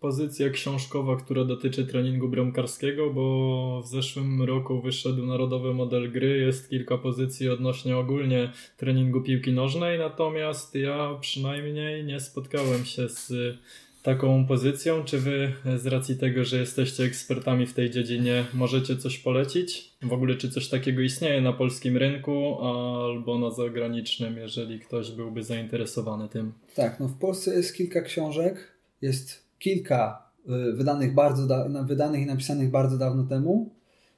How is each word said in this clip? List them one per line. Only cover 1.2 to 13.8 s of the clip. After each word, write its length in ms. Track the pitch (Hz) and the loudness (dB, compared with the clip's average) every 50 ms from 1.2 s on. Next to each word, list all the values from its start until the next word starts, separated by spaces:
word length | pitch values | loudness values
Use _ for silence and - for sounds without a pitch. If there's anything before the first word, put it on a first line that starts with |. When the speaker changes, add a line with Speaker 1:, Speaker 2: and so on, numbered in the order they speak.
| 131 - 131 131 127 | -2 -2 0 0 0
Speaker 1:
dotyczy 420 | 127 123 123 - 131 127 - 131 | 0 -2 -2 -2 -2 0 0 -2
treningu 420 | 131 - 127 127 131 131 127 123 123 | -2 0 0 0 2 0 0 0 0
bramkarskiego? 840 | 127 127 127 127 123 - 120 117 - - - 139 143 143 151 147 | 0 0 0 0 0 0 -2 -2 -4 -4 -2 -2 0 0 0 0
Bo 720 | 135 131 131 131 131 131 131 131 131 127 127 127 127 127 117 | 0 0 0 2 2 2 2 2 0 0 0 -2 -4 -4 -6
w 40 | 120 | -6
zeszłym 540 | 127 135 131 - - 139 135 135 135 131 127 | -4 -4 -4 -2 -4 -4 -2 0 2 2 2
roku 400 | 123 127 131 131 135 131 123 120 | 2 2 0 0 0 -2 -2 0
wyszedł 440 | 127 127 - - 131 131 131 123 | -2 -4 -2 -2 -2 0 0 0
Narodowy 480 | 127 127 123 131 131 127 127 123 131 127 | 0 0 0 0 0 0 -2 0 0 0
Model 380 | 127 127 120 123 123 120 120 120 | 0 0 0 0 0 0 0 -2
Gry, 260 | 131 131 135 139 139 | 0 2 2 4 4
jest 320 | 131 131 131 131 - - | 4 2 2 0 -4 -4
kilka 280 | 135 127 123 - 127 123 | -4 -4 0 0 -2 0
pozycji 500 | - 131 120 120 131 131 131 - 131 127 | 0 -2 -2 0 -2 -2 -2 -2 0 0
odnośnie 480 | 123 120 127 127 131 - - 131 127 | 0 2 0 0 -2 -2 0 0 0
ogólnie 560 | 127 127 127 139 143 139 131 127 123 123 123 - - - - _ | 0 2 0 0 0 2 2 4 2 2 0 -4 -10 -18 -20 _
treningu 440 | _ - 135 127 131 131 131 123 131 | _ 0 2 4 4 4 4 4 2
piłki 320 | 131 135 131 127 131 131 127 | 2 2 0 2 2 2 2
nożnej, 460 | 127 131 135 139 170 175 175 170 165 | 2 2 2 0 0 0 0 0 0
natomiast 760 | 160 156 - - 160 156 156 156 156 156 156 156 - - - | 0 -2 0 0 -2 0 0 -2 -2 -2 -4 -6 -8 -6 -4
ja 420 | 139 135 139 143 147 147 143 147 139 | -2 -2 0 0 -2 -2 -4 -4 -6
przynajmniej 840 | - - - 135 135 139 143 147 147 147 147 151 151 151 151 156 151 | -6 -6 -4 -2 -2 -2 -2 -4 -4 -4 -4 -4 -4 -4 -4 -6 -6
nie 160 | 147 139 143 | -6 -6 -6
spotkałem 640 | 135 - - 139 135 - - 147 139 131 127 123 123 | -8 -8 -8 -10 -8 -4 -4 -2 0 2 0 0 -2
się 240 | 127 - - 123 117 | -4 -4 -4 -4 -4
z 240 | - - - - 123 123 120 123 120 - - - - - | -4 -8 -8 -6 -4 -2 -2 -4 -6 -8 -14 -20 -20 -20